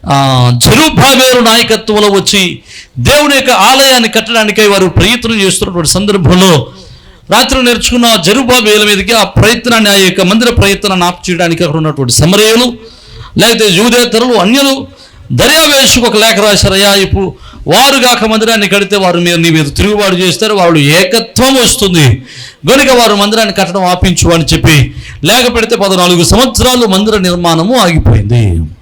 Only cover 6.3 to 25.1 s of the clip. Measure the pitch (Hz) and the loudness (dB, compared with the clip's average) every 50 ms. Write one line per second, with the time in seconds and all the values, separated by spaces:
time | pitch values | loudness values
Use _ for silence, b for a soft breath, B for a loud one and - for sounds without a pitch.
6.3 | 180 185 190 190 165 135 123 B B B B B B B B B B B B - | 2 4 4 4 2 0 -2 B B B B B B B B B B B B -2
7.3 | 180 226 269 - 277 262 254 240 240 - - - 233 247 240 233 226 202 156 170 | -2 0 0 0 -2 0 0 0 -2 -2 -2 -2 0 0 2 2 0 0 0 0
8.3 | 214 269 262 233 247 254 - 214 208 214 208 208 208 190 190 190 233 220 202 190 | 0 0 0 0 0 0 2 2 2 2 2 0 0 -2 -2 -2 0 0 0 0
9.3 | - - 196 214 240 240 - 247 233 226 214 208 202 196 190 180 185 196 185 175 | 0 0 2 2 0 -2 -2 0 0 2 2 2 2 2 2 2 0 0 0 0
10.3 | 208 220 220 240 240 226 208 196 196 190 202 202 190 180 175 180 175 - - - | 2 2 0 0 0 2 0 0 0 -2 -2 -4 -2 -2 -2 -2 -4 -6 -8 -6
11.3 | 180 170 180 170 170 165 175 156 143 165 156 156 143 139 135 123 117 - 147 165 | -4 -2 -2 -2 -2 -2 -2 -2 -2 -2 -2 -4 -2 -4 -4 -2 0 0 2 2
12.3 | 196 202 214 220 226 233 254 240 240 - B B B B B B B B B B | 2 2 2 2 2 2 0 -2 -4 -10 B B B B B B B B B B
13.3 | B - 190 233 233 - 220 208 170 180 220 240 233 247 240 - 202 226 240 254 | B -2 0 0 0 0 0 0 0 0 0 2 2 0 0 0 -2 -2 0 0
14.3 | 240 208 175 202 240 277 277 277 269 269 - - B B B B B B B B | 0 0 0 0 0 0 0 0 -2 -4 -8 -16 B B B B B B B B
15.3 | 123 120 185 254 302 320 320 294 285 269 262 - - 247 233 226 196 214 220 226 | -2 0 0 2 2 2 2 2 2 0 0 2 0 0 0 0 0 2 0 2
16.3 | 202 190 202 214 202 - - 202 190 190 202 202 202 202 190 185 - 196 196 175 | 0 2 2 0 2 2 0 0 0 0 0 2 2 0 0 -2 -2 -4 -4 -6
17.3 | 127 B B B B B B - 160 214 254 277 277 269 240 247 240 - 220 220 | -8 B B B B B B -2 0 2 2 2 2 0 0 0 0 0 0 -2
18.3 | 220 220 220 226 226 214 202 185 185 202 202 190 208 202 190 180 175 175 175 175 | 0 0 0 0 0 -2 0 0 0 -2 -2 -2 -2 0 0 0 0 0 0 0
19.3 | 175 170 165 170 160 160 151 139 135 - 180 202 214 208 202 196 190 175 185 180 | 0 0 0 2 2 0 0 -2 -2 -2 0 0 0 0 0 -2 -2 0 -2 -2
20.3 | 156 - 220 214 214 196 180 175 165 156 139 143 151 180 196 - 233 226 226 - | -2 -2 -2 -2 0 2 2 2 2 2 2 2 2 2 0 0 -2 -4 -4 -4
21.3 | - - 247 269 269 262 233 - - - 208 190 180 165 147 123 104 - B B | -2 0 0 2 2 2 0 0 0 -2 -2 0 2 2 2 2 2 0 B B
22.3 | B B B B B B - 151 247 277 294 269 254 240 233 220 208 202 202 208 | B B B B B B -2 0 2 2 2 2 2 2 2 2 2 0 0 -2
23.3 | 214 220 220 208 - - - - 175 196 185 180 180 180 - 190 175 - - 170 | 0 -2 -2 -2 -2 -4 -4 -2 -2 -2 -2 -2 -2 0 0 -2 0 0 0 0
24.3 | 170 165 156 - 170 151 - 165 156 143 123 - B B B B | 0 0 0 -2 -2 0 2 2 2 2 0 0 B B B B